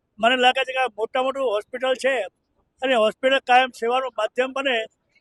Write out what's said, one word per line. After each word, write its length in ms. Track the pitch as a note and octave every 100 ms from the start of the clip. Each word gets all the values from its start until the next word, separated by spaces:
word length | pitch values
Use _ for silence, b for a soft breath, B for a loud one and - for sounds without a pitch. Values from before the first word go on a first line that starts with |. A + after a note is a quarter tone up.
| _ -
મને 180 | A3+ B3+
લાગે 280 | B3 B3+
છે 80 | C4
કે 60 | C4
આ 80 | B3+
મોટા 360 | G#3 A3+ C4
મોટું 220 | C4 C4+
હોસ્પિટલ 500 | B3+ G#3 - B3 C4
છે 280 | B3+ B3+ B3+ F#3 _ _ _ _ -
અને 120 | C4
હોસ્પિટલ 440 | B3 G#3+ - C4 C4+
કાયમ 300 | - B3 C4
સેવાનું 440 | - A#3 B3+ C4 -
માધ્યમ 340 | A3 - C4
બને 340 | C4 C4+ A#3 A3 _ _ _